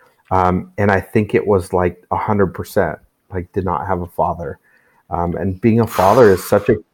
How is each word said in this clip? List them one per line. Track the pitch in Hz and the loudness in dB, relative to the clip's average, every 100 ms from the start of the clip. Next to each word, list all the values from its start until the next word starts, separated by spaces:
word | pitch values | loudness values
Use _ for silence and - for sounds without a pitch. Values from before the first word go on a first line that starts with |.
| _ _ - | _ _ -4
um, | 92 90 90 - - | 0 2 0 -4 -2
and | 101 | 0
I | 95 | 0
think | - 110 104 | 0 -2 0
it | 95 95 | 0 2
was, | 98 90 | 0 0
like, | 90 90 - _ | -2 -2 -4 _
a | 87 | -6
hundred | - 104 92 | -2 0 0
percent, | - - 104 85 73 _ _ _ | -4 -6 -4 -4 -6 _ _ _
like, | 95 87 | -10 -8
did | 104 90 | -6 -4
not | 76 92 | -4 -4
have | 92 | -6
a | 87 | -6
father. | - 80 85 80 - _ _ _ _ - | -4 -4 -6 -10 -14 _ _ _ _ -10
Um, | 85 87 82 | -6 -4 -4
and | 95 92 | -6 -2
being | 117 113 | 0 2
a | 110 | 0
father | - 95 120 110 | 2 4 6 6
is | 90 - | 4 2
such | - - | 0 2
a | - - | -2 -2